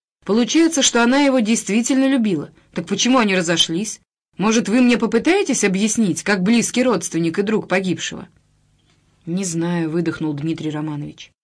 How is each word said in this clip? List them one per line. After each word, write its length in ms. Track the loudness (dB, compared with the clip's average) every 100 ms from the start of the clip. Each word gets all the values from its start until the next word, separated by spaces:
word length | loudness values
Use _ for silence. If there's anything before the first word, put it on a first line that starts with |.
| _ _
Получается, 580 | -2 0 2 2 2 2
что 200 | 0 2
она 180 | 2 4
его 180 | 4 2
действительно 680 | 2 0 0 -2 0 2 2
любила. 420 | 2 0 -2 -6 -14 _
Так 140 | -10 -6
почему 320 | -2 2 2
они 180 | 2 0
разошлись? 640 | 0 0 0 -2 -6 -10 _ _ _ -4
Может, 320 | 0 0 2
вы 120 | 4
мне 180 | 4 4
попытаетесь 640 | 2 0 2 2 2 0
объяснить, 600 | 0 2 0 2 0 0
как 180 | -2 0
близкий 400 | 2 2 2 0
родственник 560 | 2 0 -2 -2 -2 -2
и 40 |
друг 260 | 0 -2 0
погибшего?" 600 | -2 0 -4 -6 -12 -16 _ _ _ _ _ _ _ _ _ -8
"Не 180 | -6
знаю", — 460 | -4 -4 -2 -2 -2
выдохнул 400 | -2 -2 -4 -4
Дмитрий 380 | -4 -4 -4 -6
Романович. 600 | -6 -6 -8 -12 -14 -20 _